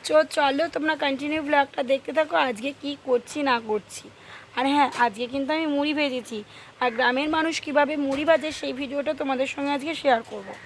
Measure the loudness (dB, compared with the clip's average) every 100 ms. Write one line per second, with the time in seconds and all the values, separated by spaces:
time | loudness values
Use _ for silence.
0 | 4 4 4 2 2 2 0 0 -2 0
1 | 0 -2 -2 -4 2 2 2 -2 0 0
2 | 0 0 2 2 2 0 -6 -6 -8 -8
3 | 0 0 0 -2 0 0 0 -4 -4 -16
4 | -16 -20 -20 -20 -10 -2 2 4 2 4
5 | 0 0 -6 -4 -2 0 0 0 0 0
6 | 0 -2 -6 -10 -10 -18 -20 -2 -2 2
7 | 2 2 0 2 0 -2 0 2 2 2
8 | -2 0 4 4 2 -6 -6 -6 -4 -4
9 | -4 -4 -2 -2 -2 -2 -2 -2 -4 -2
10 | 2 2 0 -12 -12 -16